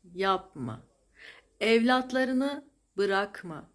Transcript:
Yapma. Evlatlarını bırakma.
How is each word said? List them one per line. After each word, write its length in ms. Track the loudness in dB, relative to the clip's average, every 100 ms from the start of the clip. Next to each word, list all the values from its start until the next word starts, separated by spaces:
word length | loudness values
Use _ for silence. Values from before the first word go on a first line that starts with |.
| -16
Yapma. 640 | -2 0 0 -2 -10 -8 -8 -16 _ _ _ -20 -20 _ _
Evlatlarını 1040 | 2 4 4 2 2 -2 0 0 -2 -4 -12 _ _ -4
bırakma. 760 | 0 0 -2 -8 -14 -14 -16